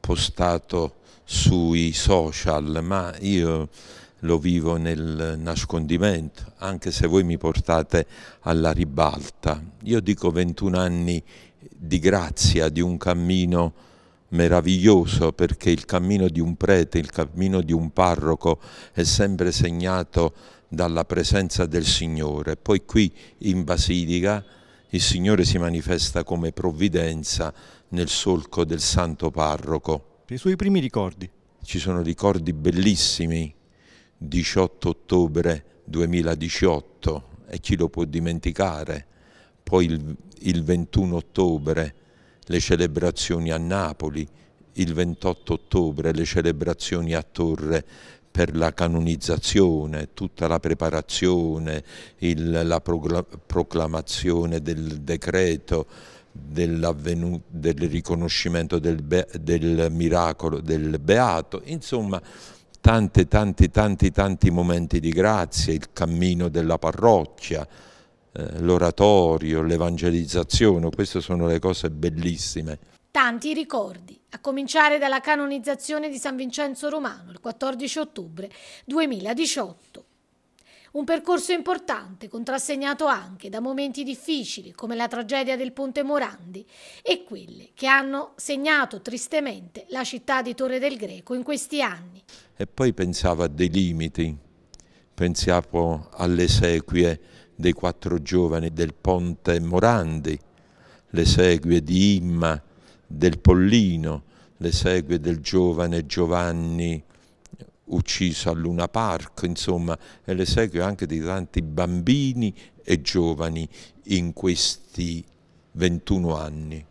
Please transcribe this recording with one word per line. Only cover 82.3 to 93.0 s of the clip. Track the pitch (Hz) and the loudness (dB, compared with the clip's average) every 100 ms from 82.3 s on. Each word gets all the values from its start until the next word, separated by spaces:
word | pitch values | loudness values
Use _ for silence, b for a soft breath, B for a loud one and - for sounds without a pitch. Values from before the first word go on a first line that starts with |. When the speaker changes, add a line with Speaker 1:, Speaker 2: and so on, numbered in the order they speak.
| 226 233 262 - 277 277 285 302 | -12 -6 -6 -4 -4 -4 0 0
Speaker 3:
anche | 226 185 185 - | 0 -4 -16 -12
da | 220 | -8
momenti | 247 269 285 254 | -6 -4 -6 -6
difficili, | 277 254 - 302 202 - 175 | -10 -10 -4 -4 -4 -12 -14
come | - 226 233 | -14 -8 -4
la | 233 | -4
tragedia | 233 220 269 262 262 | -6 -4 -4 -2 -4
del | 254 | -6
Ponte | 254 269 269 | -6 -6 -4
Morandi, | 277 294 254 - 175 185 - B B B | -4 -4 -6 -8 -18 -18 -20 B B B
e | - 359 | -4 -4
quelle | - 214 175 - - | -4 -16 -16 -20 -20
che | _ 262 | _ 2
hanno | 269 269 277 302 | 2 2 -6 -8
segnato | - - 285 285 302 262 202 | -12 -6 -4 0 0 0 -6
tristemente | - 240 - 311 277 196 175 - - | -10 -10 -4 -4 -4 -10 -16 -20 -12
la | 262 | -8
città | 240 247 - 269 | -8 -8 -4 -4
di | 240 | -4
Torre | 240 262 254 | -6 -4 -2
del | 277 262 | -4 -4
Greco | 202 185 - | -10 -12 -10
in | 254 | -8
questi | 254 285 - 294 | -4 -6 -4 -4
anni. | 240 175 175 185 _ B B _ | -4 -6 -16 -20 _ B B _
Speaker 1:
E | 101 | -10
poi | - 131 | 0 0
pensavo | 95 | 2